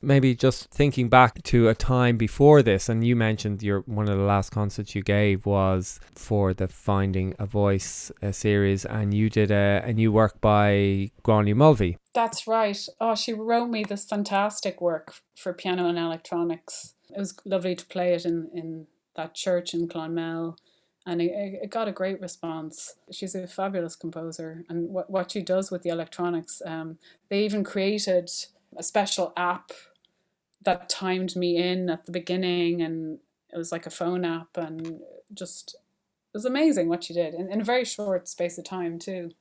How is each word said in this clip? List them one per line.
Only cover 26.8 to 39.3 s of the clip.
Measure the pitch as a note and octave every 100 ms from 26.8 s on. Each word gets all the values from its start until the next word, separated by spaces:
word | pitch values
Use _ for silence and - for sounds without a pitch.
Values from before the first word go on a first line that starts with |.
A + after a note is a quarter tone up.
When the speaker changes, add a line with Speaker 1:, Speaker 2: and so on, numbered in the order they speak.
| D#3+ E3 - _ _
Speaker 2:
they | G3+
even | G#3+ G#3
created | G3 G3+ G3 G#3 G3+ F3+ F3 - - _ _ -
a |
special | E3 G#3+ G3 - F3+ -
app | F3+ F3+ - - - _ _ _ _ _ _ _
that | - F3+ -
timed | - F#3+ F#3 F#3 F#3
me | F3 E3+
in | F3+ F#3 F3+
at | E3 -
the |
beginning, | F3 E3+ F3+ F#3 F3 E3+ E3+
and | E3 E3 D#3+ D#3 _ _ _
it | E3+
was | E3
like | E3 E3
a |
phone | - E3+ F3+ F3
app, | E3 E3+ -
and | E3 D#3+ D#3+ D#3+ - - _
just, | G3+ F3+ - - - _ _ _ _ _
it | G#3+
was |
amazing | A#3+ C4 D#4 G#3 E3
what | E3
she | -
did | E3+ E3 E3+
in, | F#3
in | G3+
a |
very | G#3+ B3 A#3+
short | - G#3 F#3 F3+
space | - F3 E3+
of | E3
time | F#3 F3 E3+
too. | E3 F#3 E3+